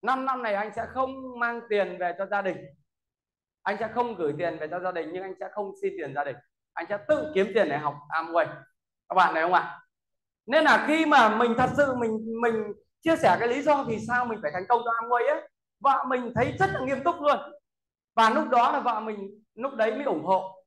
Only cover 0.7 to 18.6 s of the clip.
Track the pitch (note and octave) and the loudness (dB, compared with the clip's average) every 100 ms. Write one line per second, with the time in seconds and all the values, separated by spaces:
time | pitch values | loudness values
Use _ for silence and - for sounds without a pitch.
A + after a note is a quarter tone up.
0.7 | G#3 A3+ B3+ C4 C4+ C4 B3 A#3 A#3 A3+ | -6 -8 -2 -4 -4 -12 -4 -4 -4 -2
1.7 | G#3 F#3 F3+ F3 F3 G3 G3+ G3 D3+ C#3+ | 0 0 -2 -4 -4 -4 -2 -2 -4 -10
2.7 | _ _ _ _ _ _ _ _ _ - | _ _ _ _ _ _ _ _ _ -6
3.7 | G#3 - D#3 A#3+ G#3 D#3 D3 E3+ D#3+ D#3 | -4 -6 -2 -4 -2 -4 -2 -4 -6 -8
4.7 | F3 F3+ F3 D#3 F3+ F#3+ F#3 - - G3+ | -6 -6 -6 -6 -8 -10 -12 -12 -8 -8
5.7 | F#3+ G3 F#3+ D3 C3+ C#3+ B2 _ _ _ | -6 -6 -6 -8 -6 -6 -8 _ _ _
6.7 | - E3+ G3+ - D4+ - F#3+ G#3 A3+ F3 | -12 -8 -8 0 0 0 0 0 2 0
7.7 | C#3+ D3+ C3+ - D#3 E3 E3+ D3+ - - | 0 -4 -6 -6 -4 0 0 0 -4 -20
8.7 | _ _ _ _ F3 F3 D#3+ E3 F3+ - | _ _ _ _ 2 4 4 2 2 0
9.7 | - _ _ _ _ _ _ - C#4+ D#4 | -12 _ _ _ _ _ _ 0 2 6
10.7 | A3+ - D#4 D#4 D4 A3 G#3+ A#3+ A#3 B3+ | 4 4 2 6 6 6 4 2 2 2
11.7 | - C#4+ B3 A3+ A3 A3+ A3+ A#3 A3+ G#3 | 4 2 2 -2 -2 -4 -2 0 0 -4
12.7 | G3 _ _ D#4+ E4 A3 F3 A#3 B3+ C#4+ | -10 _ _ 0 4 4 4 2 0 2
13.7 | C#4+ A#3 A3 A3+ B3 A#3+ G#3+ - E3+ F#3+ | 2 2 -4 -2 -2 -2 -4 -6 -6 0
14.7 | B3 B3 - A#3 A#3+ B3 D#4 - _ _ | 0 2 -4 0 0 2 -2 -4 _ _
15.7 | _ C4+ C4 B3+ B3+ A#3+ - C4 - F#4+ | _ 0 2 0 -2 -2 -2 -2 0 0
16.7 | E4 C4 C4 D4+ E4+ D4 C4 - - _ | 0 -4 -2 -2 0 2 0 -2 -18 _
17.7 | _ _ _ _ - A3 B3+ A3 B3 | _ _ _ _ 2 4 4 2 4